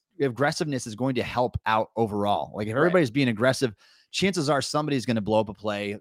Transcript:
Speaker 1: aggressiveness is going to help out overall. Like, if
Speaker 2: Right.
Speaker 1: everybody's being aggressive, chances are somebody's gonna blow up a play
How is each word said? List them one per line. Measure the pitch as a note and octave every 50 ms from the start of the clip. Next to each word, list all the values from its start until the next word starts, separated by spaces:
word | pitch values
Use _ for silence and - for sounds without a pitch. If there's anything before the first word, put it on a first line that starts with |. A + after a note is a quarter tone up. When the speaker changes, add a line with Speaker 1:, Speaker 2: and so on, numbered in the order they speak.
| _ _ _ -
Speaker 1:
aggressiveness | C#3 C3 A2+ A2 C3+ D3 D#3+ - F3 D3+ C#3 B2 -
is | A#2 G#2+
going | G#2 B2+ C3+ B2+
to | A#2
help | G2 - - A#2+ B2 A2+ - - -
out | A2 A2 A2 A2 - -
overall. | A2+ A#2 G2+ G#2 G#2 G2+ G#2 G2+ D#2+ C#2 - -
Like, | G2+ G#2+ G#2+
if | A2
Speaker 2:
Right. | C3+
Speaker 1:
everybody's | D#3+ F3+ F3 F#3 D3+ A2+
being | G#2+ C#3+ C3+ B2
aggressive, | A2 G2 B2 C3 B2 - C3+ A#2 G2+ - _ _ _ _ _ _
chances | - - F3+ G3+ F#3+ F3+ C#3 C#3+
are | D3+ C3+
somebody's | - - - D3+ D3+ D3+ C#3+ C3 G#2
gonna | B2+ A2+ A2
blow | G2 G#2 A2 A2
up | A2 G#2+
a | G2
play | - - G#2+ G#2 G2+ G#2 G2+ G2+ G2+